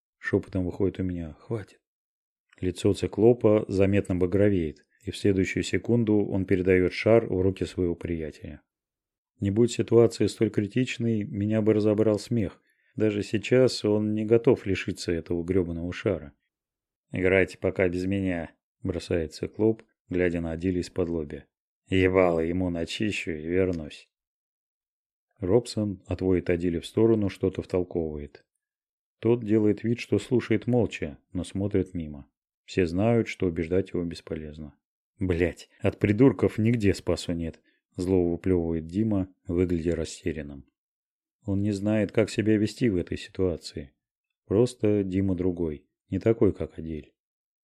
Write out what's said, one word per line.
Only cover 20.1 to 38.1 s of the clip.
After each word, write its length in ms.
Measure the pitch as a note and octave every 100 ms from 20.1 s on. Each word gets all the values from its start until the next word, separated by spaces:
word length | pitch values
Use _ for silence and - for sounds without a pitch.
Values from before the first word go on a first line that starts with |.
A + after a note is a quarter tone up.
| F2 F2+ E2+
на 120 | E2
Адиля 280 | D#2+ F#2 F2+
из-под 260 | E2 - E2+
лобья. 380 | E2+ D2 C#2+ - _ _ _ -
«Ебало 500 | F#2+ F#2 F#2 F2+ E2
ему 320 | E2 F2+ F#2
начищу 640 | E2+ E2 - A2 F#2+ -
и 120 | D#2
вернусь». 640 | D#2 F#2 F#2 E2+ D2 - - _ _ _ _ _ _ _ _ _ _ _ _ -
Робсон 640 | F2+ A#2 A#2+ - G#2 F#2 -
отводит 440 | F2+ F#2 F2+ D#2+
Адиля 300 | F2 F2+ E2
в 60 | -
сторону, 420 | - A2+ A2 G2
что-то 340 | - F#2+ G2
втолковывает. 800 | - F#2 F2 F2 D#2+ D2+ D2 - _ _ _ _ _ _ _ _
Тот 260 | A2+ A#2+
делает 380 | G#2+ G#2+ G#2+ G2+
вид, 180 | A2 A#2+
что 180 | - G#2
слушает 480 | - A#2+ - A2 -
молча, 520 | B2 G2 - D#2+ C#2 _
но 120 | F2+
смотрит 500 | E2+ G2 G2+ G2 F2
мимо. 340 | F2+ D2+ C#2+ C2+ _ _ _
Все 220 | - - F2
знают, 420 | F2 A2 A#2 G#2+
что 180 | - F#2
убеждать 440 | E2+ D#2+ F2+ F#2+
его 140 | F2+
бесполезно. 720 | E2+ E2+ - E2 D2+ D2+ D2 _ _ _ _ -
«Блядь, 500 | F2+ E2+ F2 - - _
от 180 | G2+ -
придурков 600 | G2+ G#2 C3+ G#2 G2+ -
нигде 360 | G#2+ A#2+ G2+
спасу 380 | F2 - E2+ -
нет», 280 | E2+ E2 - _ _ _ -
зло 340 | F2+